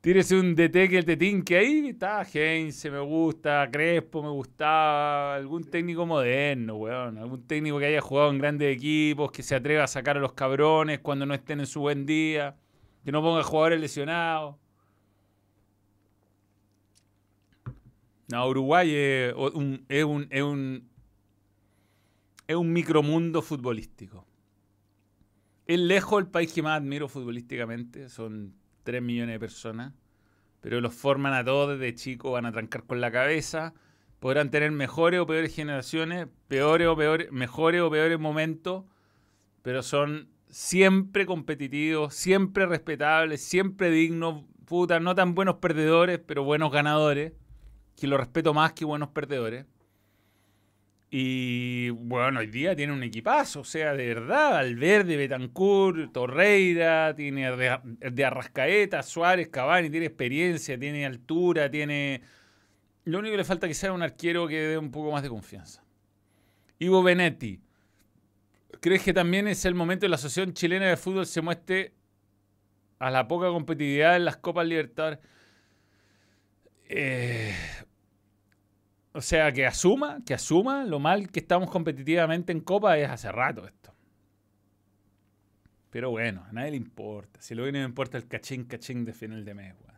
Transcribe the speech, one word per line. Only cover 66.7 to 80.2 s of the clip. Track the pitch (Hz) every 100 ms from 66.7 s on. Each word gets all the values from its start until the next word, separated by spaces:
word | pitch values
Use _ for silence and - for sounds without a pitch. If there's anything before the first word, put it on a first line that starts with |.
| _
Ivo | 170 185
Benetti, | 180 180 175 - 113 92 _ _ _ _ _ _ _ _ _ _ _ -
¿crees | 170 185
que | 190
también | 190 170 185 208
es | 180 190
el | 180
momento | 170 185 196
de |
la | 156
Asociación | 139 175 185 175
Chilena | 175 185 190
de | 165
Fútbol | - 190 180
se | 170
muestre | 165 170 - 185 190 _ _ _ _ _ _ _ _ _ _ _
a | 131
la | 131 120
poca | 170 180
competitividad | 170 143 156 143 143 156 180
en | 170
las | -
Copas | 175 170 165
Libertadores? | 165 135 - 156 147 _ _ _ _ _ _ _ _ _ _ _ _ _ _ _ _ _
Eh, | - 139 127 120 117 110 92 82 - - _ _ _ _ _ _ _ _ _ _ _ _
O | 156
sea, | - 165 151
que | 131 127
asuma, | - 175 254 294 294